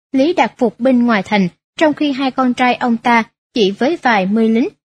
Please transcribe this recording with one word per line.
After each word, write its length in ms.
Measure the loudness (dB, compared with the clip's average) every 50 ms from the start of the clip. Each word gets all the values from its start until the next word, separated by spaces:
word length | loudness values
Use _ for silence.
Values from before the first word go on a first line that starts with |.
| _ _ -2
Lý 200 | 0 0 0 2
đặt 200 | 0 -2 -2 -2 -2
phục 220 | -2 -2 -2 -2
binh 260 | 0 2 2 2 2
ngoài 160 | 2 2 0 0
thành, 260 | 0 0 0 0 0 -4 _ _ _ _ -2
trong 140 | 0 0 0
khi 200 | 0 -2 -4 -2
hai 180 | -2 -4 -4
con 240 | -2 -2 -2 0 0
trai 200 | 0 0 0 0
ông 220 | 0 -2 -2 -2
ta 280 | -2 0 0 0 0 0 -2 _ _ _ _ -2
chỉ 160 | -2 0 0
với 280 | 0 0 -2 -2 -2 -2 0
vài 240 | 0 0 0 0
mươi 220 | 0 0 0 2 2
lính, 200 | 2 0 0 -2 -6 _ _ _